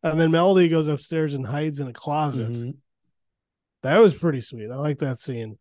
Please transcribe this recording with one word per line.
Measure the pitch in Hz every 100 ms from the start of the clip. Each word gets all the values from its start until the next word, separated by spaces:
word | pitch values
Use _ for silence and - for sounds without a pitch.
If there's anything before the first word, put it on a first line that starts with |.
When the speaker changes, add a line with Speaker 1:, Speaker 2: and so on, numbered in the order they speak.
Speaker 1:
And | 165 156
then | 165
Melody | 165 180 190 175
goes | 160 151
upstairs | 147 - 165 156
and | 143 123
hides | 143 156 143
in | 135
a |
closet. | 117 - 147 147 127 113
Speaker 2:
Mm-hmm. | 120 120 139 _ _ _ _ _ _ _ _ _ _
Speaker 1:
That | 131 170
was | 226
pretty | 147 170 139
sweet. | - 120 107
I | 123
like | 151 143
that | 139 123
scene | - 120 110 107